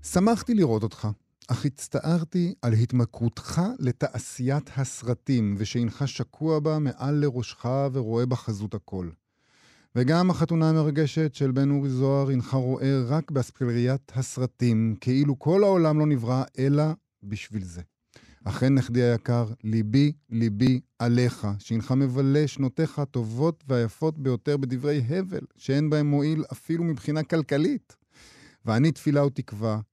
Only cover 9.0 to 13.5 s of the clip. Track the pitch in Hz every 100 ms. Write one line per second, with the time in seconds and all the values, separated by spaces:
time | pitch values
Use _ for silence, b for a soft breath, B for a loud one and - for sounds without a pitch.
9 | 87 82 _ b b b b b b 120
10 | 127 165 185 151 160 165 160 160 151 147
11 | 151 - 156 - 139 131 139 143 139 127
12 | 135 139 135 131 117 135 127 131 135 139
13 | 120 151 156 139 120